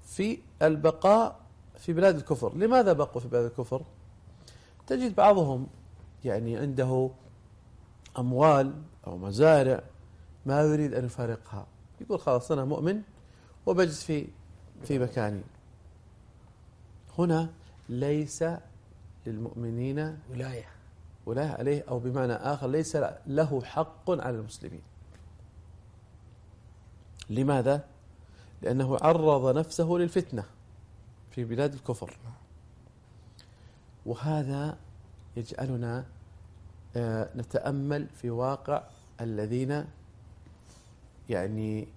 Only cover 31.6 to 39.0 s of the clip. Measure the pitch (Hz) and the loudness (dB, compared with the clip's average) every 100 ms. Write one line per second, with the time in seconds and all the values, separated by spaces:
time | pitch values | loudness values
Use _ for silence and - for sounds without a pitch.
31.6 | 143 139 - 117 90 - 117 - - - | -2 -2 -6 -6 -8 -14 -18 -18 -20 -20
32.6 | - - - - - - - - - - | -20 -20 -20 -20 -20 -20 -20 -20 -20 -20
33.6 | - - - - 110 117 143 156 135 139 | -20 -20 -20 -16 -10 -6 -2 -2 -2 -4
34.6 | 151 - - - - - - - 113 - | -6 -8 -16 -20 -20 -20 -14 -12 -10 -8
35.6 | 135 123 117 120 131 - - - - - | -6 -4 -4 -6 -8 -18 -20 -20 -20 -20
36.6 | - - - 120 117 110 110 123 117 127 | -20 -20 -8 -4 -2 -2 -4 -8 -4 -4
37.6 | 139 139 139 147 151 - 120 117 127 139 | -2 -4 -2 -2 -4 -8 -6 -2 -2 -4
38.6 | - 147 - - | -2 -4 -4 -20